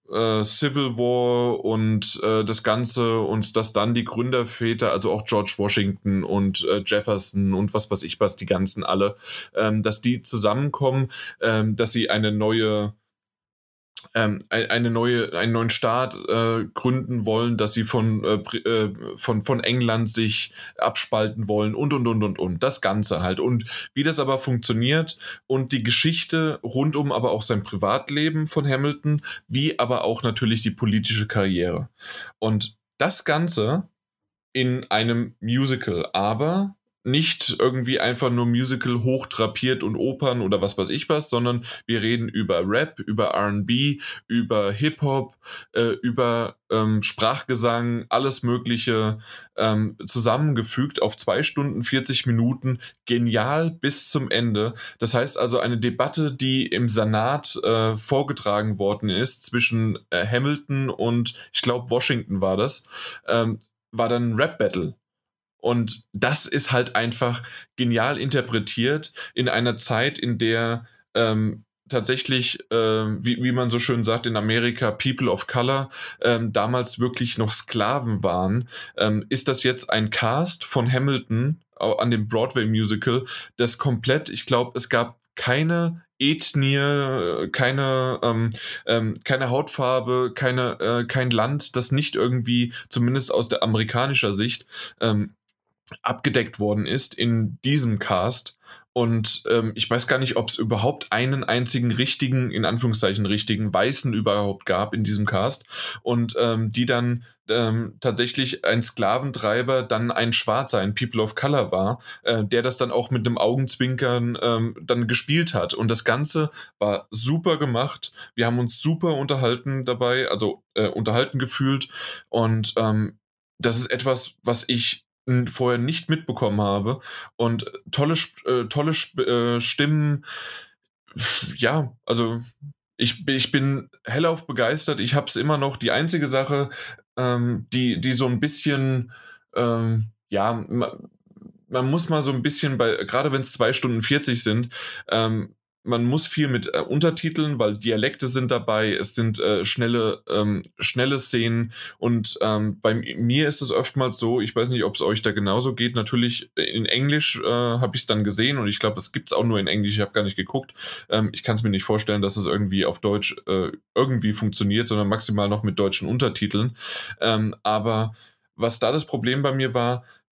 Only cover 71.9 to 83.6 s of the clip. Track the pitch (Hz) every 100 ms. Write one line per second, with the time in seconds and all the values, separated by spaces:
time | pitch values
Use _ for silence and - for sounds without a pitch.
71.9 | 127 117 131 - 131 123 - - 113 110
72.9 | 110 110 107 117 117 127 123 120 120 127
73.9 | 120 110 117 117 110 107 113 120 117 113
74.9 | 107 135 123 123 90 - 127 123 135 135
75.9 | - - - 120 117 113 110 110 127 120
76.9 | - 123 120 117 - 110 - - 113 104
77.9 | 139 117 101 92 90 92 117 117 - -
78.9 | - 107 107 - 131 - 127 123 123 -
79.9 | 110 110 - 113 139 180 - - 131 120
80.9 | 127 139 131 - 113 135 160 _ - 110
81.9 | - 120 113 107 113 127 127 110 110 104
82.9 | 107 123 123 123 - - -